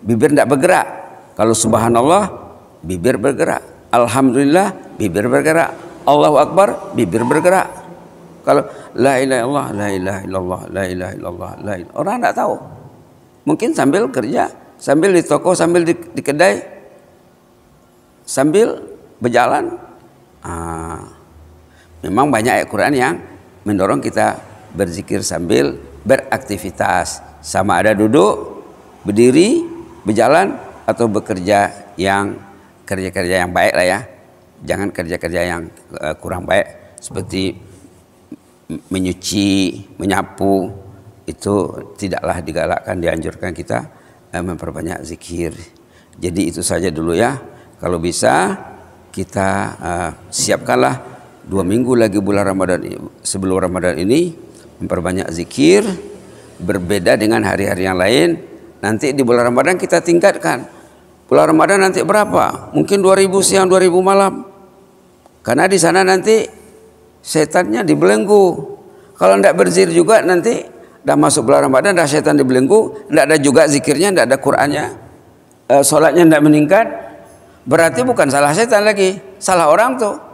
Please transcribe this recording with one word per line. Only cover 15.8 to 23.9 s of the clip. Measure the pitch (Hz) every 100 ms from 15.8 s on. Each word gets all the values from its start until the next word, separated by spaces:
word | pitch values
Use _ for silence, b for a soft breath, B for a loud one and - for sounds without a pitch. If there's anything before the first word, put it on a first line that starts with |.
| 165
di, | 170
di | - -
kedai, | 131 143 185 202 - - - - _ _ _ _ _ _ _ _ _ _ _ _ -
sambil | - 147 180 233 - - - - _
berjalan. | 123 117 120 - 339 - - - - _ _ _
Ah, | - 85 85 82 82 82 50 - - - - - _ b b -
memang | 85 98 147
banyak | 117 117 104
ayat | -
Quran | 104 95
yang | 143 127 175 - - - -
mendorong | 101 104 95